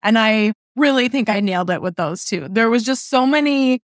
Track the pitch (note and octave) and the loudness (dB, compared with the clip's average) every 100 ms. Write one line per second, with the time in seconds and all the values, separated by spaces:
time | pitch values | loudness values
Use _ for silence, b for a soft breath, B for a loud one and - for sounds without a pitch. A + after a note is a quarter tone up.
0 | G#3 A3+ A3 A3 G#3+ A3 _ - C#4+ C4+ | 2 2 4 2 0 -2 _ 0 2 2
1 | B3 C4+ A3 G3+ G3+ F3+ F3+ F3+ F3+ F3 | 0 0 0 0 0 -2 -2 -4 -4 -4
2 | D#3+ F3+ - F3+ C#3+ G3 A3+ A#3+ A3+ C4 | -6 -6 -6 -8 -4 0 2 0 -2 -4
3 | - C4 C4 D4+ D4 C#4 C4 B3+ _ | -2 0 2 2 2 0 0 0 _